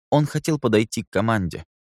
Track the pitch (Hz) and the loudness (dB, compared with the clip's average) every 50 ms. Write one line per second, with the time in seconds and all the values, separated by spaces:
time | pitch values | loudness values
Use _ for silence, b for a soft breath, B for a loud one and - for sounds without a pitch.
0 | _ _ - 147 151 143 - 160 - - 156 147 - 120 107 107 113 - - - | _ _ 2 2 2 0 -2 -4 -2 -2 -2 0 0 2 2 2 2 0 -4 -8
1 | - - - 95 104 113 113 107 92 82 - - - - _ _ | -10 -4 -2 -2 0 0 0 0 0 -4 -6 -8 -14 -18 _ _